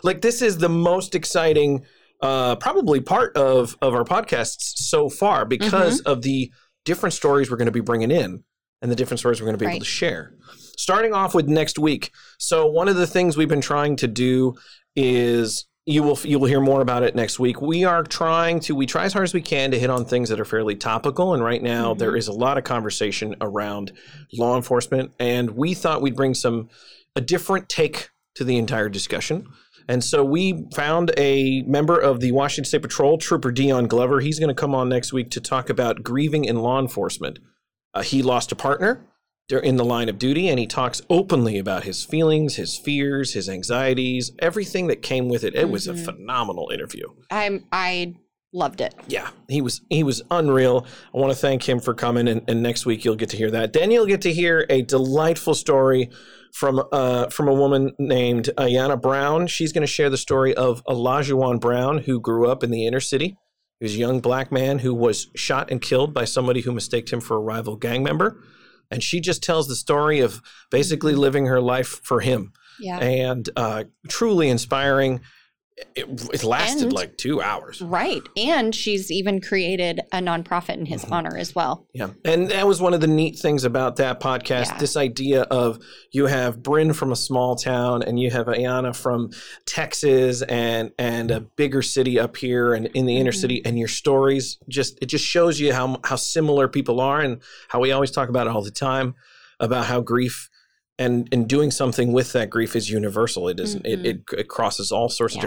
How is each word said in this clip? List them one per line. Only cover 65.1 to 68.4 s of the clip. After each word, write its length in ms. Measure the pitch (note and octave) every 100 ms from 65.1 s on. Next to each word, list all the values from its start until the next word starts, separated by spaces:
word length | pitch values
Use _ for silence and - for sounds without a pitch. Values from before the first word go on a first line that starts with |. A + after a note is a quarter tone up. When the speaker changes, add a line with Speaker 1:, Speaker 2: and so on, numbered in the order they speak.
| G#2 - -
Speaker 1:
shot 340 | - C#3 -
and 120 | B2+
killed 320 | - B2+ D3
by 100 | C#3
somebody 380 | A#2 - B2+ B2+
who 100 | B2
mistaked 400 | A#2 - A#2+ A2+
him 80 | A#2+
for 160 | - A2+
a 60 |
rival 340 | A2 A2+ A2 G#2+
gang 280 | A#2 B2
member. 380 | C#3+ D3+ G3+ A#3